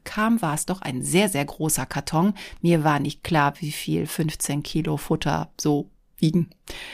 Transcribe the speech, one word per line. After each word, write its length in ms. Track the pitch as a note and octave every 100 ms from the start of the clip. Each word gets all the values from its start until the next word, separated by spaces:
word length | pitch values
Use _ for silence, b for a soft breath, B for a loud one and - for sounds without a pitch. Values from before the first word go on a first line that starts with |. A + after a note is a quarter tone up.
kam, 380 | - - A3 A3+
war 120 | D#3+
es 120 | D3+ -
doch 160 | F#3+
ein 200 | D3+ B2+
sehr, 280 | C#3 E3 G#3
sehr 160 | C#3+ C#3+
großer 400 | - D#3 - C3
Karton. 480 | C#3+ - D#3 G3 G3+ B B
Mir 220 | E3+ E3
war 160 | D3+ D3
nicht 240 | C#3+ -
klar, 300 | - D#3+ C#3+ C#3+
wie 120 | D3+
viel 340 | - - D#3+ D#3
fünfzehn 560 | - D#3 - - C#3+
Kilo 360 | D3 D#3+ D#3+ D3
Futter 540 | - D#3 D3 D#3+ D#3 -
so 300 | D3+ D3 - _ _ -
wiegen. 320 | D#3+ E3+ D#3+ _ - B B